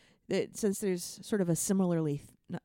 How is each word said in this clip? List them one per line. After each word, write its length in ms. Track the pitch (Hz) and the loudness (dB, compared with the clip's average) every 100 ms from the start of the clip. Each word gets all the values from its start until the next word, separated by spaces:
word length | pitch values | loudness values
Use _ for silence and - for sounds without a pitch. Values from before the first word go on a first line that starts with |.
| _ _ - | _ _ -2
that 280 | 190 - - | 0 0 -2
since 220 | 214 196 | -2 0
there's 400 | 202 180 - - | 0 -2 -4 -12
sort 180 | - 214 | -2 0
of 80 | 175 | 2
a 80 | 160 | 2
similarly, 600 | - 196 185 170 156 143 | 2 2 4 2 0 -2
th-, 120 | - - - | -6 -20 -12
not, 140 | 180 | -10